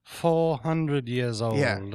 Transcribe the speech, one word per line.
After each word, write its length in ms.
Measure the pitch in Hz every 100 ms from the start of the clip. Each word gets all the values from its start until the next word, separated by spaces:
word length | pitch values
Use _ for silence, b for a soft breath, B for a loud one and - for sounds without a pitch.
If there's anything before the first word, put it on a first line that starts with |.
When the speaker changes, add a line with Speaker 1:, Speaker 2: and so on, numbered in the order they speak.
Speaker 1:
Four 540 | - - 165 165 165 143
hundred 480 | 160 165 156 143 120
years 320 | 123 123 110
old. 160 | 113 110
Speaker 2:
Yeah. 220 | 127 101 98